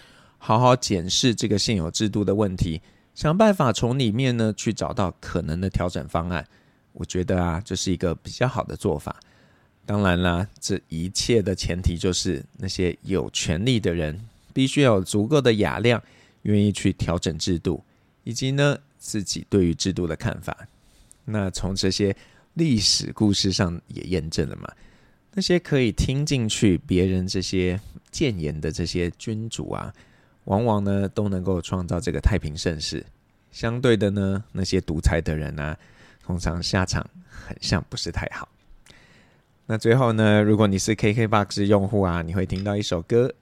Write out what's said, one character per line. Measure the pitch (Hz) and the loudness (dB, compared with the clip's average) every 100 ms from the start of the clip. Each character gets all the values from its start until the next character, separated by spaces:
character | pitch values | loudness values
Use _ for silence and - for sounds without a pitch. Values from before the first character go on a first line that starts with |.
| - - _ _ | -14 -20 _ _
好 | - 113 | 0 4
好 | 127 | 6
检 | 127 - 95 90 | 4 2 -2 0
视 | - 127 | 0 0
这 | 104 113 | 0 0
个 | 101 | 0
现 | - 104 | 0 -2
有 | 82 | -2
制 | - 107 | -2 -2
度 | 104 | 0
的 | 101 | 0
问 | 101 101 92 | 2 0 0
题， | 87 78 - _ _ | -4 -4 -10 _ _
想 | - 151 180 | -4 0 4
办 | 220 | 4
法 | 190 131 | 4 2
从 | 104 117 135 | 2 0 0
里 | 117 | 0
面 | 110 135 120 | 2 0 0
呢， | 110 - | 0 0
去 | 117 | -4
找 | - 76 | -2 -4
到 | - 92 - | -2 -4 -4
可 | - 87 | -6 -4
能 | 82 82 | -2 -2
的 | 92 | -2
调 | - 90 | 0 -2
整 | 82 71 | -4 -4
方 | 85 85 | -4 -2
案。 | 85 - _ _ _ _ | -4 -8 _ _ _ _
我 | - | -12
觉 | - 90 | -6 -2
得 | 87 92 | 0 0
啊， | 85 82 | 0 -2
这 | - 92 | -4 -4
是 | - | -2
一 | 85 | -2
个 | 87 | -2
比 | 78 - | -4 -8
较 | - 127 | -4 -2
好 | 101 | -2
的 | - | -6
做 | - 101 73 | -4 -2 -2
法。 | - - _ _ _ _ _ _ - | -6 -14 _ _ _ _ _ _ -4
当 | 104 | 0
然 | 98 87 | 2 2
啦， | 90 85 98 - | 2 0 -4 -8
这 | - 95 - | -6 -6 -4
一 | 80 92 | -6 -6
切 | - - 117 | -4 2 2
的 | 95 | 2
前 | 92 - 87 | -2 -4 -2
提 | 90 87 | -2 0
就 | 95 | 0
是 | 87 95 73 - - | 0 -2 -4 -6 -10
那 | 95 | -6
些 | - 90 - | -2 -2 -2
有 | 73 90 53 | -4 -2 -2
权 | - - 82 | -4 -2 0
力 | 117 117 | 2 0
的 | 98 | 0
人 | 85 76 85 113 _ - | 0 -2 -6 -12 _ -6
必 | 131 131 | -2 0
须 | 147 | 4
要 | 135 | 4
有 | 101 | 4
足 | 90 104 | 2 0
够 | 110 151 | 2 4
的 | 127 | 4
雅 | 107 87 64 | 2 0 0
量， | 117 113 - _ _ _ | 0 0 -4 _ _ _
愿 | 104 104 | 2 4
意 | 104 | 4
去 | 95 98 | 2 0
调 | - - 87 | 0 -2 -2
整 | 95 78 | -2 -4
制 | - 85 | -2 0
度， | 92 76 - _ _ _ | 0 -4 -8 _ _ _
以 | - | -10
及 | 117 131 | -4 -2
呢， | 139 143 135 _ _ | 2 2 0 _ _
自 | - 107 | -8 -6
己 | 90 82 - | -4 -6 2
对 | 101 87 | 4 4
于 | |
制 | 78 95 | 2 -2
度 | 90 87 | -2 -4
的 | 78 | -4
看 | - - | -4 -6
法。 | - - - _ _ _ _ _ | -8 -12 -14 _ _ _ _ _
那 | - 107 95 | -6 -2 -2
从 | - 92 | -2 -4
这 | 95 95 | 0 0
些 | 92 101 - - _ _ | 2 0 0 -10 _ _
历 | 165 165 113 | -2 2 2
史 | 92 - - | 2 0 -2
故 | - 107 | 0 2
事 | 98 98 | 2 0
上 | 87 90 85 - | 0 0 -2 -10
也 | - | -12
验 | - 90 78 | -4 -4 -2
证 | - 69 | -4 -4
了 | 50 | -6
嘛， | 50 - - _ _ _ _ | -14 -18 -20 _ _ _ _
那 | 196 | -4
些 | 185 175 | 0 0
可 | - 139 | 2 2
以 | 120 | 2
听 | - - 135 151 | 2 0 0 0
进 | 139 110 | 0 0
去 | - 107 82 | 2 4 4
别 | - 90 92 | 2 2 4
人 | 92 92 | 2 -2
这 | 95 | -4
些 | 90 95 90 92 - - - | -2 0 0 -2 -8 -18 -12
谏 | - 147 95 | -2 -2 -2
言 | 76 76 | -4 -4
的 | 78 | -6
这 | 76 | -4
些 | 85 90 87 | -4 -2 -4
君 | - - 107 113 | -4 -8 -8 -8
主 | - 50 | -8 -8
啊， | 50 50 - _ _ _ _ - | -8 -10 -16 _ _ _ _ -2
往 | 98 | 0
往 | 120 104 | 2 0
呢， | 101 98 98 | 0 0 -2
都 | - 104 | -2 -2
能 | 95 | -2
够 | 92 90 | -2 -2
创 | - 95 87 | -2 -4 -2
造 | 87 | -4
这 | - | -2
个 | 71 | 0
太 | - 87 | 0 0
平 | 76 76 | -2 -4
盛 | 92 76 | -4 -4
世。 | - 78 - - _ _ _ | -6 -8 -10 -20 _ _ _
相 | - 117 120 | -8 -6 0
对 | 127 110 | 2 4
的 | 101 | 2
呢， | 101 98 98 - | 0 0 -2 -6
那 | - | -6
些 | 92 95 | -2 -2
独 | - 80 | 0 0
裁 | - 82 | 0 0
的 | 87 78 | 0 -4
人 | 73 76 | -4 -6
啊， | 73 76 - - - _ | -8 -8 -14 -20 -20 _
通 | - 87 | -8 -4
常 | 80 85 | -4 -4
下 | - 98 | -2 0
场 | 92 - - - - | 0 -4 -6 -14 -20
很 | - - - | -18 -16 -10
像 | - 98 - | -2 -2 -2
不 | - | -8
是 | 87 | -6
太 | - - | -6 -6
好。 | - - _ _ - - - _ _ _ _ _ _ - | -10 -14 _ _ -20 -20 -20 _ _ _ _ _ _ -6
那 | 113 | 0
最 | 117 | 4
后 | 123 120 | 6 4
呢， | 110 107 107 | 6 6 6
如 | 107 107 | 6 6
果 | 107 | 4
你 | 95 | 4
是 | - | 0
K | 107 107 | 2 2
K | 110 110 | 2 2
box | 107 98 - | 2 0 0
用 | 101 104 95 | 4 4 4
户 | 104 | 2
啊， | 92 85 | 2 0
你 | 82 | -2
会 | 95 | -2
听 | 95 95 | -2 -2
到 | 101 | -2
一 | 104 | -2
首 | 104 87 | -2 -4
歌， | 82 117 127 - | 2 2 2 -2